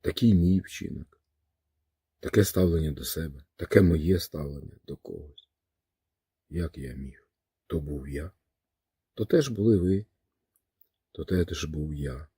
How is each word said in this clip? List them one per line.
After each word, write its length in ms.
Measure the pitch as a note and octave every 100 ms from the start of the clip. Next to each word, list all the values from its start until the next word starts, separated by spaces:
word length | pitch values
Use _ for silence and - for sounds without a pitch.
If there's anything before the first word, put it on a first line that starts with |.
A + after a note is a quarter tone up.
Такий 320 | - - A#2
мій 260 | F#2+ F2 F#2+
вчинок, 600 | - - - C#2+ - _ _ _ _ _ _ _ _ _ _ _
таке 240 | - -
ставлення 480 | G2 - F#2 E2+ D#2
до 120 | C#2+
себе, 400 | - - D#2+ C2+ -
таке 260 | _ F2 -
моє 380 | F#2 D#2+ D#2+ F2+
ставлення 580 | - D#2 D2 C#2+ C#2+ -
до 140 | - -
когось. 520 | - - D2+ _ _ _ _ _ _ _ _ _ _ _ _
Як 280 | E2+ E2 -
я 160 | C2
міг? 340 | C2 C2+ - _ _ _ _ _
То 120 | E2
був 280 | D2 D2 C#2
я, 240 | C#2 E2+ _ _ _ _ _ _ _ _
то 120 | -
теж 220 | - E3+ C3+
були 300 | G2+ G#2+ G2+
ви, 280 | F2+ G2 G#2+ _ _ _ _ _ _ _ _ _ _
то 140 | -
теж 400 | D#2+ F#2 E2+ D#2+
був 280 | D#2 D#2 D2+
я. 340 | D2 C#2 C2 D#2